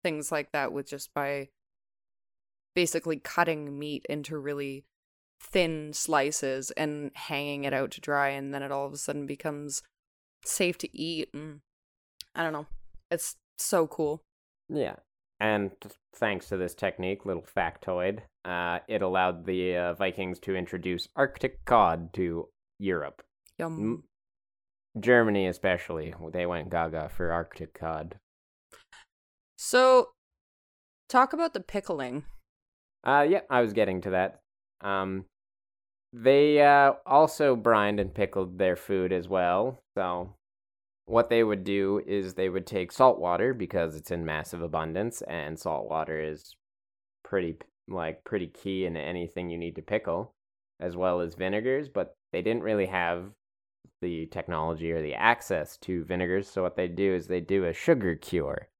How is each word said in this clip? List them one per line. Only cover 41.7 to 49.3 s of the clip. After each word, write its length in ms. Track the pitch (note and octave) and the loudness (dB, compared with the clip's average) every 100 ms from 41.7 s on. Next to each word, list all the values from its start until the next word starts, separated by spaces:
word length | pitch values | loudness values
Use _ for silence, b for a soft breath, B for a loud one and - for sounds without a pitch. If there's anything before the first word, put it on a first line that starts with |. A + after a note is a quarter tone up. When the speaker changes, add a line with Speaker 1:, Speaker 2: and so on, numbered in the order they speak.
| G2 G2 G2+ - | 0 2 0 0
Speaker 2:
is 280 | G2+ F#2 | -2 -2
they 160 | F#2 F#2+ | -2 -2
would 180 | F#2 F2+ | -2 -4
take 240 | G#2 F2+ | -4 -4
salt 280 | - C3 - | 6 6 6
water, 340 | F2 F2 A#2+ | 0 2 0
because 420 | B2 F2+ F#2+ E2 D2+ | -2 -4 -2 -2 -4
it's 160 | - | -8
in 140 | F2 D#2+ | -6 -4
massive 360 | D#2 - F2 | -6 -6 -8
abundance, 600 | E2 D#2+ D#2+ E2+ A2+ - | -6 -4 -4 -4 -4 -6
and 360 | - E2 D2 E2 | -8 -8 -8 -8
salt 320 | - D2 G#1 | -6 -6 -4
water 320 | D#2 D2+ D#2 | -4 -2 -4
is 340 | D#2 D2+ - - _ _ _ _ _ _ | -6 -8 -16 -20 _ _ _ _ _ _
pretty, 340 | - G2 E2+ D#2+ - _ - | -4 -2 -2 -6 -16 _ -10
like, 380 | F#2 D#2+ E2 - | -6 -6 -8 -6
pretty 220 | G#2 E2+ | -6 -6
key 380 | - G2 F#2+ F#2 | -10 -6 -4 -4
in 120 | E2 | -4
anything 520 | D2 F2+ E2 | -6 -6 -6